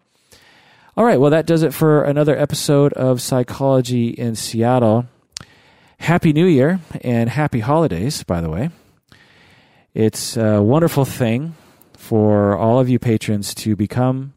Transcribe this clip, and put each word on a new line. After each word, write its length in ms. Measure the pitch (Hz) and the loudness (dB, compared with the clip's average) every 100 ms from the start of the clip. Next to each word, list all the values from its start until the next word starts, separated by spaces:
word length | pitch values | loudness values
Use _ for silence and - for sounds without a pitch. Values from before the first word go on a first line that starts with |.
| _ _ _ _ _ _ _ _ _ - | _ _ _ _ _ _ _ _ _ -2
All 80 | |
right, 160 | 233 151 | 2 4
well, 100 | 143 | 4
that 160 | 160 160 | 2 2
does 160 | 165 | 2
it 100 | 156 | 0
for 300 | - 156 151 | 0 2 2
another 340 | - 143 151 135 | 2 0 0 0
episode 560 | 143 - - 143 143 | -2 -4 0 2 2
of 280 | - 131 127 | 0 0 -2
Psychology 840 | - 131 123 - 135 131 120 123 117 | -2 -2 -2 -2 0 0 0 -2 -2
in 260 | - 120 | -4 -6
Seattle. 720 | 110 - 113 117 127 113 113 123 _ _ - - _ _ _ _ - | -6 -6 -2 2 2 2 2 -2 _ _ -20 -20 _ _ _ _ -6
Happy 320 | - 175 170 | 0 2 2
New 140 | 151 185 | 2 4
Year 340 | 143 139 185 - - | 4 2 0 -6 -10
and 260 | - 117 117 | -2 -2 -2
happy 320 | 131 147 123 | -2 -2 -2
holidays, 640 | 110 156 151 85 117 - | 0 0 0 -2 -4 -6
by 160 | - 87 | -6 -4
the 100 | 82 | -4
way. 200 | - 156 - _ _ _ _ _ _ _ _ _ _ _ | -4 -6 -10 _ _ _ _ _ _ _ _ _ _ _
It's 420 | - 110 - - 120 | -2 -2 -2 -8 -2
a 240 | 110 104 | 0 2
wonderful 440 | 104 147 165 - | 2 2 2 0
thing 500 | 131 - 120 117 165 160 _ _ _ _ | -2 -2 -2 -4 -6 -14 _ _ _ _
for 600 | - 113 107 104 101 98 | -2 2 4 4 2 2
all 240 | 113 123 | 2 2
of 80 | 127 | 2
you 100 | 123 | 0
patrons 560 | 123 110 - 104 98 - | 0 -2 -2 -6 -6 -8
to 200 | 110 98 | -4 -2
become 560 | 104 123 127 131 135 | -2 -2 -2 -2 -8